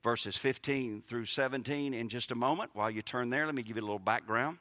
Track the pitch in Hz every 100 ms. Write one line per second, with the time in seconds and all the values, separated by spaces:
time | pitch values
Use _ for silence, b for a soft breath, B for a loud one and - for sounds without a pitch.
0 | 120 117 110 - 135 131 - 139 127 107
1 | - 120 110 - 135 131 120 143 143 127
2 | 117 120 120 120 123 160 - 104 107 110
3 | - 127 120 131 156 143 110 113 107 104
4 | 95 113 92 113 139 165